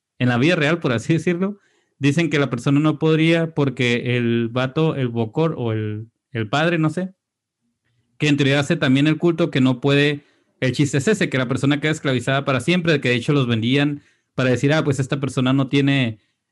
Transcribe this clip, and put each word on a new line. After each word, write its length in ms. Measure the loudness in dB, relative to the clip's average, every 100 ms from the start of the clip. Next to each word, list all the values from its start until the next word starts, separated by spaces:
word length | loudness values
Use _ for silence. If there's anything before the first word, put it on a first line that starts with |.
| _ -4
en 100 | 0
la 80 | 2
vida 180 | 2 2
real, 240 | 0 0
por 120 | -2
así 220 | -2 0
decirlo, 460 | -2 0 -2 -4 -8 _ _ _ -4
dicen 300 | 0 2 0
que 80 | 0
la 100 | -2
persona 300 | -2 0 2
no 180 | 2 0
podría 540 | 0 2 2 2 0
porque 640 | -2 -2 0 0 0 -2 -2
el 320 | 0 0 -2
vato, 440 | -2 -2 0 -2 0
el 120 | -4
bocor 440 | -2 -4 -2 -2 -2
o 140 | -4
el, 360 | -4 -6 -8 -12 _ _
el 180 | -8 -2
padre, 280 | 0 0 0
no 100 | -2
sé, 240 | -2 -8 -12 _ _ _ _ _ _ _ _ _ -2
que 100 | 0
en 100 | 2
teoría 220 | 2 2
hace 160 | 0 0
también 320 | 2 2 2
el 100 | 2
culto, 320 | 0 0 0
que 100 | 2
no 180 | 2 2
puede. 440 | 2 2 2 -2 -10 _ _ -6
El 140 | -2
chiste 240 | 0 0 0
es 100 | 0
ese, 220 | 0 0
que 80 | -2
la 100 | -2
persona 320 | 0 0 0
queda 120 | -2
esclavizada 520 | -2 -2 -2 0 -2 0
para 140 | -2
siempre, 400 | 0 0 2 0
que 100 | 0
de 60 | 0
hecho 180 | 0
los 140 | 0 2
vendían 540 | 0 0 2 0 -2 _ _ _ -2
para 140 | 0
decir, 240 | 2 2
"Ah, 100 | 2
pues 160 | 0 -2
esta 200 | -2 -4
persona 340 | -4 -2 0
no 160 | 2 2
tiene, 500 | 0 2 2 0 -6 _ _ _